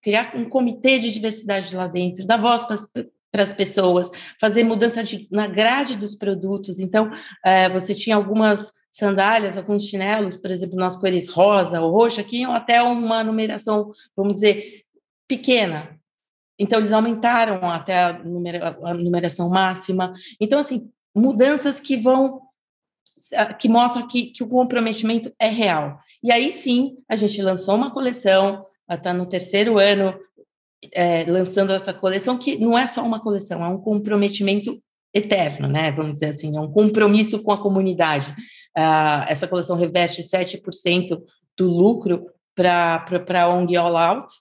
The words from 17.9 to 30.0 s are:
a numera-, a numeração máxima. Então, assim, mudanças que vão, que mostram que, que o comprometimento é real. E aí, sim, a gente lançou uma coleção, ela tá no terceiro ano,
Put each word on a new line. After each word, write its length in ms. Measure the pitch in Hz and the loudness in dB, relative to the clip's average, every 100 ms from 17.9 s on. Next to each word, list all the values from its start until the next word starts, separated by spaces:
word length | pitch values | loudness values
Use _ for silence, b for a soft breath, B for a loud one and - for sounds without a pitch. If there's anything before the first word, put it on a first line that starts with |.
| 180 | 2
a 140 | 180 | 2
numera-, 640 | 170 165 175 175 170 170 160 | -2 -10 -8 -6 -6 -8 -8
a 100 | 170 175 | -8 -4
numeração 520 | 175 175 170 160 175 | 0 0 -2 -4 0
máxima. 640 | 190 190 185 - 185 180 185 B B | 2 2 -2 -4 -4 -4 -8 B B
Então, 160 | 214 277 | 0 0
assim, 320 | 285 254 - _ _ 202 | 0 -6 -10 _ _ 0
mudanças 640 | 254 220 262 294 285 277 | 2 4 4 4 -2 -6
que 160 | - 262 | -4 0
vão, 460 | 233 262 269 269 _ _ _ _ _ _ _ _ - 202 208 - | 2 4 2 -2 _ _ _ _ _ _ _ _ -6 -2 -2 0
que 100 | - | 2
mostram 380 | 226 240 240 226 | 4 4 0 -4
que, 240 | 247 233 | -4 -6
que 120 | - | -8
o 40 | 226 | -2
comprometimento 840 | 247 254 247 226 220 220 226 233 - | 0 2 0 -2 -2 -2 -2 -4 -2
é 100 | 226 | 0
real. 520 | 226 208 160 147 143 b b | 2 0 0 -2 -10 b b
E 80 | 233 | 2
aí, 200 | 233 269 | 2 2
sim, 460 | 370 277 247 269 - _ | -4 -2 0 0 -6 _
a 80 | 220 | -2
gente 240 | 208 208 | 0 0
lançou 320 | 190 185 185 208 | -2 -2 0 0
uma 160 | 269 | 0
coleção, 720 | 277 254 247 202 190 196 196 B B _ | -2 -4 -2 2 4 2 -2 B B _
ela 120 | 175 | -8
tá 140 | 180 | -4
no 140 | 180 180 | -4 -4
terceiro 500 | 185 180 196 214 214 | -6 -2 0 2 4
ano, 420 | 196 202 | 4 4